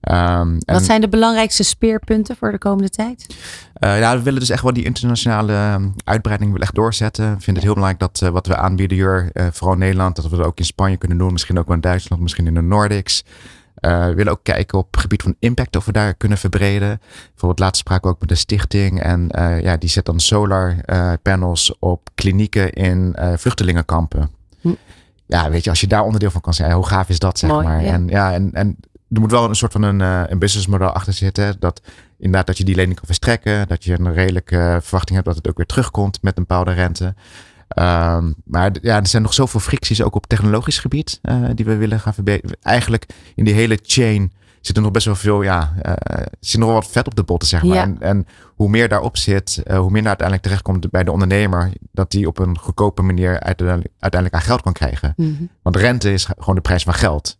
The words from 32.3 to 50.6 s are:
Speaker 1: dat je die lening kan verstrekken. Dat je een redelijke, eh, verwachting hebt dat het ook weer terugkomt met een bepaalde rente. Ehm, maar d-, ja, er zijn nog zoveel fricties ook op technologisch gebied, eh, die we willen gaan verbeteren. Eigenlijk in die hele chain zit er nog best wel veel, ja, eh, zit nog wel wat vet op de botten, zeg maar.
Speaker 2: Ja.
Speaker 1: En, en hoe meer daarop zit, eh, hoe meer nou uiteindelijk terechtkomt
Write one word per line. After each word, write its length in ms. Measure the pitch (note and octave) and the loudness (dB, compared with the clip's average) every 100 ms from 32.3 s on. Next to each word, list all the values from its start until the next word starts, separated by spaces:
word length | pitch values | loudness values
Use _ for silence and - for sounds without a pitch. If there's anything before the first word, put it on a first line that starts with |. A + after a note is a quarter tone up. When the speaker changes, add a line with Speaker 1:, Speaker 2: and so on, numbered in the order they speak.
| F#2+ F#2 | 0 0
Speaker 1:
dat 120 | F#2 | 0
je 60 | |
die 100 | F#2+ | 0
lening 220 | F#2 F2+ F2+ | 2 2 -2
kan 100 | - | -4
verstrekken. 600 | F2 - A#2 - G#2 G2+ | -2 0 0 0 -2 -2
Dat 160 | E2+ | -4
je 140 | - F2 | -2 -2
een 140 | F2+ | 0
redelijke, 440 | E2 F#2 F2+ - F2+ | 0 0 0 -2 0
eh, 180 | E2+ F2 | 2 0
verwachting 340 | - F#2+ - | 0 -4 0
hebt 100 | F#2+ F2 | -2 -2
dat 100 | E2 | -2
het 120 | - | -4
ook 80 | D#2+ | -4
weer 100 | E2+ | -2
terugkomt 560 | - B2 - G2+ - | -2 -2 -2 -4 -2
met 140 | G2 F#2+ | -4 -2
een 80 | F2+ | -2
bepaalde 260 | F2+ F2+ | 0 0
rente. 420 | F2+ F2+ F2 F2+ F#2+ - - - _ _ | 0 -2 -2 -6 -6 -14 -20 -20 _ _
Ehm, 640 | - F2 F2 E2+ E2+ E2+ D2 | -2 2 2 2 2 0 -4
maar 280 | - D2 F#2+ | -4 0 0
d-, 60 | F#2+ | 0
ja, 140 | - G#2+ | 0 2
er 100 | F#2+ | 2
zijn 160 | A#2+ | 2
nog 120 | G#2+ | 2
zoveel 260 | - C3 A2+ | 2 0 0
fricties 420 | - C3+ - G#2+ | -2 -2 0 0
ook 120 | - | 0
op 120 | - - | -2 -2
technologisch 520 | A2 G2+ G#2+ - D3 | 0 2 2 0 -4
gebied, 400 | - C#3 D#3 - | -2 -4 -6 -8
eh, 220 | - C3 B2 | -4 -2 0
die 100 | A#2 | -2
we 120 | A2 A2 | 0 0
willen 240 | G#2+ A2 | 0 0
gaan 140 | G#2+ | -2
verbeteren. 420 | G#2+ G2+ G2+ - - | -2 -2 -2 -4 -10
Eigenlijk 440 | - A#2+ - A2+ - - - | -2 0 2 -2 -4 -20 -14
in 100 | - | 0
die 100 | G#2+ | 2
hele 240 | G#2 A2+ A2 | 4 2 0
chain 500 | - - A#2 G#2 F#2+ - _ _ | 0 2 4 2 0 -4 _ _
zit 160 | - - | -4 0
er 60 | |
nog 80 | G#2+ | 2
best 160 | G2+ A2 | 2 0
wel 80 | |
veel, 280 | G2 G#2 G#2 | 0 2 2
ja, 300 | G2 F2+ D#2 F2 | 2 0 0 -4
eh, 100 | - F2 - - - - | -4 -4 -4 -6 -6 -10
zit 180 | - A2 | -4 0
nog 80 | A2+ | 4
wel 100 | A2+ | 2
wat 100 | G#2 | 0
vet 160 | - B2 | -2 -2
op 80 | |
de 80 | - | -2
botten, 260 | F2+ F2 - | 0 0 2
zeg 140 | F2 | 2
maar. 140 | A#2+ F#3 | 4 2
Speaker 2:
Ja. 60 | |
Speaker 1:
En, 140 | G2 F2 | 2 -2
en 260 | F2+ G2+ F2 - - | -2 -2 -2 -10 -20
hoe 140 | _ G#2 | _ 0
meer 200 | G#2+ A#2 | 2 2
daarop 280 | G#2 - - | 0 -2 -4
zit, 440 | - G2 - - | 0 0 -2 -8
eh, 100 | - F#2+ | -2 0
hoe 60 | F#2 | 2
meer 120 | G#2 | 2
nou 40 | G#2+ | 0
uiteindelijk 360 | G2 F2 G2 | 0 0 -2
terechtkomt 480 | - G2 | 0 -2